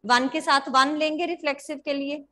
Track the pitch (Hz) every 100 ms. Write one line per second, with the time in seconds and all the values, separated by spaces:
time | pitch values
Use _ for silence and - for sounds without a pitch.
0 | 208 247 262 311 320 277 277 262 277 302
1 | 311 311 339 339 302 277 - 285 302 277
2 | 277 294 285